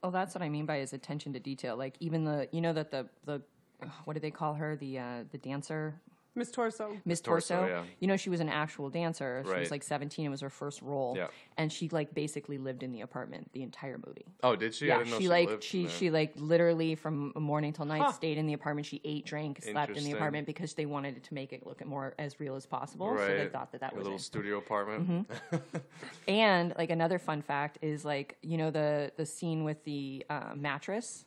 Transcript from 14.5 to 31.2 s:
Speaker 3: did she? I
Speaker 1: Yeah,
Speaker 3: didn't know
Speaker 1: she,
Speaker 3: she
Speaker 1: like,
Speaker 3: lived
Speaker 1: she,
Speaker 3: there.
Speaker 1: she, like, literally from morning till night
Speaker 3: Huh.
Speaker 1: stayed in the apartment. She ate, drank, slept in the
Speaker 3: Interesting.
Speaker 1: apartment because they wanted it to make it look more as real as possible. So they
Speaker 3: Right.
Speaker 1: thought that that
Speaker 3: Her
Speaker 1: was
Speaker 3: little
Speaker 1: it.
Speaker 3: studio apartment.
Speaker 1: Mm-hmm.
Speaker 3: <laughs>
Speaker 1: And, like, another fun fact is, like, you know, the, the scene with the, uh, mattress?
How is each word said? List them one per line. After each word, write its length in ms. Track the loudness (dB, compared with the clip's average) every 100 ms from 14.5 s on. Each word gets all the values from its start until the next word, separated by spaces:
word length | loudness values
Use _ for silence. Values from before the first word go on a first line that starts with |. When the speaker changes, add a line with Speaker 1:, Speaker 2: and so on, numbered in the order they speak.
Speaker 3:
did 220 | 6 2 0
she? 160 | 4
I 40 | 4
Speaker 1:
Yeah, 20 |
Speaker 3:
didn't 140 | 4
know 60 | 2
Speaker 1:
she, 40 |
Speaker 3:
she 60 | 6
Speaker 1:
like, 180 | 8 6
Speaker 3:
lived 160 | 4
Speaker 1:
she, 180 | -2 0
Speaker 3:
there. 80 | 0
Speaker 1:
she, 200 | 2 4
like, 220 | 4 2 0
literally 600 | 4 8 8 8 4 2
from 360 | 0 -2 -2 0
morning 340 | 2 2 2
till 140 | 0 -2
night 160 | 4
Speaker 3:
Huh. 100 | 2
Speaker 1:
stayed 260 | 2 0 2
in 100 | 2
the 60 |
apartment. 320 | 0 0 -2 -2
She 140 | -6 -4
ate, 200 | -4 -4
drank, 380 | -4 -4 -6
slept 40 | -4
in 80 | 0
the 40 | 0
Speaker 3:
Interesting. 220 | 0 -2 0
Speaker 1:
apartment 300 | 0 0 -4
because 280 | -6 -6
they 120 | -4 -2
wanted 300 | -2 -4 -8
it 80 |
to 100 | -8
make 200 | -8 -8
it 120 | -10 -12
look 200 | -12 -8
more 280 | -6 -6 -6
as 180 | -8 -6
real 180 | -6 -6
as 100 | -4
possible. 500 | -6 -6 -4 0 2
So 100 | 4
they 100 | 2
Speaker 3:
Right. 80 | 2
Speaker 1:
thought 180 | -4 -8
that 80 | -6
that 120 | -6
Speaker 3:
Her 60 | -4
Speaker 1:
was 40 |
Speaker 3:
little 140 | -4 -4
Speaker 1:
it. 40 |
Speaker 3:
studio 360 | -4 -4 -2 -2
apartment. 500 | 0 0 0 0 2
Speaker 1:
Mm-hmm. 480 | 0 0 -6 -4 -4
Speaker 3:
<laughs> 680 | -2 -8 -8 -14 -14 -8 0
Speaker 1:
And, 460 | 6 8 8 4 0
like, 120 | 2
another 280 | 4 4 2
fun 260 | 0 -2
fact 340 | 0 0 -2 -2
is, 220 | -2 -2
like, 340 | 0 -2 -2 -8
you 160 | -2 2
know, 140 | 2
the, 400 | 2 4 4 0 -2
the 100 | -4
scene 380 | -2 0 0
with 200 | 0 -2 -4
the, 400 | -4 -4 -6 -4
uh, 240 | -4 -4
mattress? 680 | -4 -2 -2 0 -2 -2 -12